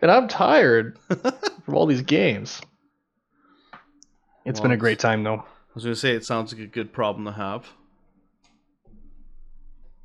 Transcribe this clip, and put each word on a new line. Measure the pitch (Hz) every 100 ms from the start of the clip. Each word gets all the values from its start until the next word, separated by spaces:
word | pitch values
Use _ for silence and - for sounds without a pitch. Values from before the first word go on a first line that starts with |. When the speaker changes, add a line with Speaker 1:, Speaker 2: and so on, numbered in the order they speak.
Speaker 1:
and | 165
I'm | 240 226
tired | - 214 294 151 113 113 -
Speaker 2:
<laughs> | -
Speaker 1:
from | - 254 262 415 - -
all | 143 156
these | 127
games. | 135 156 185 104 - - - _ _ _ _ _ _ _ _ _ _ - _ _ _ _ _ _ 127
It's | 107
Speaker 2:
Well, | 123
Speaker 1:
been |
a | 117
great | 113 104
time, | 117 110
though. | 107 110
Speaker 2:
I | - _ _
was | 117
gonna | 117 113
say, | 135
it | 117
sounds | - 117 107
like | 110
a | 104
good | 120 104
problem | - 107 98 104
to |
have. | 107 98 113 - - _ _ _ _ _ _ _ _ _ _ - - - - - - - - - - - -